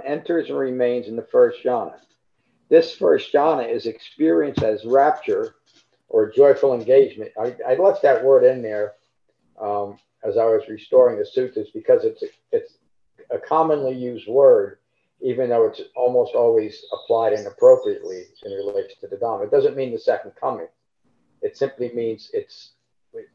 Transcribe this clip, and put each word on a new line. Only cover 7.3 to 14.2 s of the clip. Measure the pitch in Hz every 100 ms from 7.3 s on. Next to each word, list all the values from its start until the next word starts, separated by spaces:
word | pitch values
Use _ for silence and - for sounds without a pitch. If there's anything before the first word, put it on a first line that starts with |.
| 107
I, | 120 - 127
I | 127
left | 196 -
that | 143 120
word | 131 131
in | 123 131
there, | 113 104 104 - _ _ _ _ _ -
um, | 104 104 101 104 _ _
as | 113 107
I | 113
was | 110 110
restoring | 107 - 127 123 107
the | 104
suttas | 127 127 110 104
because | 113 117 120 113
it's | -
a, | - _ -
it's | 113 - _ _ _ _ _ -
a | 120
commonly | - 156 160 151 131
used | 131 123 113